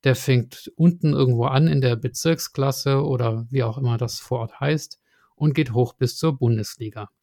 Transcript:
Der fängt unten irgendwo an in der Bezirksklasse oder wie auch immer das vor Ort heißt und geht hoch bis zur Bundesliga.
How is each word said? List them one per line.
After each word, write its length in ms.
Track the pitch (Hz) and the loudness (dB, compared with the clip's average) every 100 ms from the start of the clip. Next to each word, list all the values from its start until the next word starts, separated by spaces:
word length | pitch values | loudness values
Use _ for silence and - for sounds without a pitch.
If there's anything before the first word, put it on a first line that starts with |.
Der 120 | 139 123 | 2 0
fängt 560 | - 127 117 - - - | 2 2 0 -12 -20 2
unten 380 | 170 175 156 | 4 4 0
irgendwo 320 | 139 131 117 127 | 2 2 2 2
an 220 | 135 160 | 2 2
in 140 | 143 | 2
der 140 | 127 117 | 2 0
Bezirksklasse 1080 | 123 - 160 165 - - 135 131 139 135 151 | -4 -4 -2 -2 -4 -2 -2 -2 0 0 0
oder 400 | 131 117 113 113 | 0 -2 -2 -4
wie 140 | 131 | -2
auch 140 | 113 110 | -2 -2
immer 200 | 127 117 | -2 0
das 220 | 120 - | -4 -6
vor 200 | - 123 | -6 -4
Ort 200 | 113 - | -6 -6
heißt 400 | 139 156 - - _ _ _ _ | -2 -2 -4 -20 _ _ _ _
und 180 | 151 | 0
geht 200 | 143 143 | 0 0
hoch 200 | 117 120 | 0 0
bis 240 | - 123 - | 0 -4 0
zur 200 | 160 135 | -2 0
Bundesliga. 720 | 120 113 104 - 110 110 101 _ | 0 0 -4 -10 -12 -12 -16 _